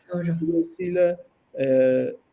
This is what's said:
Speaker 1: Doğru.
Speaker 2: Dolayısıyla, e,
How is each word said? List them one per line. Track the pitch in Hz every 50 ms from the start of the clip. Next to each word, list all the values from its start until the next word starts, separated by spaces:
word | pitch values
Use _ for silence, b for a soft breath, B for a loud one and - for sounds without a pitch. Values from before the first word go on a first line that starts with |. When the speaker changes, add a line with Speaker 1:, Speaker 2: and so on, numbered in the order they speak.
| b - 180
Speaker 1:
Doğru. | 175 170 170 165 165 160 165
Speaker 2:
Dolayısıyla, | 170 165 165 - - - 185 175 175 180 180 175 175 175 - _ _ _ _ _ - -
e, | 135 135 131 131 131 131 131 127 127 123 - - _ _